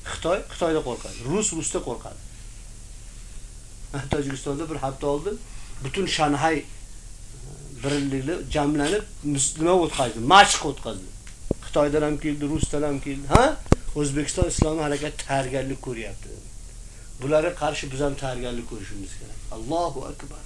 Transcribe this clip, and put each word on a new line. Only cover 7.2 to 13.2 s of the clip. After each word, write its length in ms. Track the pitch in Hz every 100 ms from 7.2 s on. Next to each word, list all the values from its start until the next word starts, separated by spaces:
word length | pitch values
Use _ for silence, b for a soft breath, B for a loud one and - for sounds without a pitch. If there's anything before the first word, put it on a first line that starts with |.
| - - - - - -
birlikda 580 | 139 143 139 135 135 175 -
jamlanib, 540 | 151 143 151 143 208 208 -
mus-, 300 | 147 139 - 156
nima 140 | 165
o'tkazdi, 480 | 185 156 - 123 110
mashq 460 | 123 190 196 - 160
o'tkazdi. 420 | - 117 98 - - - - - -
Xitoydan 400 | - 156 147 151
ham 140 | 151 147
keldi, 260 | 156 143
rusdan 380 | 147 156 - 147
ham 180 | 147 139
keldi. 260 | 143 135